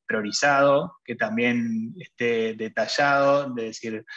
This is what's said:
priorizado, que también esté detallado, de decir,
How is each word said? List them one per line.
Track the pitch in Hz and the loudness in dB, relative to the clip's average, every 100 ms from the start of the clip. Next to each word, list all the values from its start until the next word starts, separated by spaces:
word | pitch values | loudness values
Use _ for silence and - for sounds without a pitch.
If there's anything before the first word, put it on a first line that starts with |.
| - | -4
priorizado, | 110 107 - 143 139 143 139 170 - - | -4 -2 0 2 4 4 4 0 -12 -12
que | 117 | -6
también | 110 110 120 120 117 113 113 - | -4 0 0 0 -2 -4 -6 -12
esté | - _ 120 117 113 | -18 _ -2 0 -2
detallado, | 110 110 113 107 - 143 139 139 143 135 | -4 -6 -4 -2 2 2 4 4 4 0
de | 123 113 | -6 -8
decir, | - 113 110 - | -8 -8 -8 -10